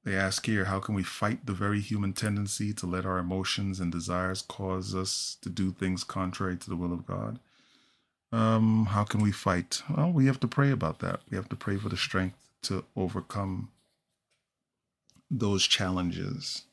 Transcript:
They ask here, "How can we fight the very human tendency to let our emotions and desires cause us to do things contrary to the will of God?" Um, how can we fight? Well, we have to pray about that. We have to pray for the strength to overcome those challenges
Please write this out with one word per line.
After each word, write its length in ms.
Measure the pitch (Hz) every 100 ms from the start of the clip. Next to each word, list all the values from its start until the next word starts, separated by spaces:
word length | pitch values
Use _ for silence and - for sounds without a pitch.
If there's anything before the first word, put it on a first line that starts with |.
They 120 | - 95
ask 300 | 95 92 -
here, 200 | 107 92
"How 140 | 98
can 140 | 92
we 100 | 101
fight 440 | 92 - 107 - 110
the 80 | 95
very 260 | 101 104
human 320 | 104 104 98
tendency 580 | 95 107 101 101 - 104
to 140 | 104 92
let 200 | 92 95
our 120 | 92
emotions 640 | 87 95 92 - 98 92
and 120 | 87
desires 520 | 85 87 90 92 95
cause 500 | - - 95 92 95
us 440 | 95 95 - - -
to 80 | -
do 220 | 87 92
things 320 | 90 95 90
contrary 520 | - 95 92 90 95 90
to 140 | -
the 80 | 85
will 160 | 87
of 140 | 87 -
God?" 320 | - 53 - _ _ _ _ _ _ _ _ _
Um, 540 | 113 113 110 110 110 104
how 180 | 101
can 160 | 104 110
we 120 | 104
fight? 500 | 98 - 90 87 - -
Well, 240 | - 170
we 140 | 170 131
have 120 | 131
to 60 | 123
pray 220 | - 139
about 300 | 131 80 80
that. 240 | 92 92 -
We 60 | 98
have 140 | -
to 60 | 104
pray 200 | - 98
for 120 | 104
the 80 | 95
strength 500 | - 95 92 - _ _
to 240 | - 95 - -
overcome 760 | 92 95 - 104 98 95 104 _ _ _ _ _ _ _ _ _ _ _ _ _ _ _ _
those 340 | 123 104 98 -
challenges 1000 | - 95 92 87 85 95 - - - -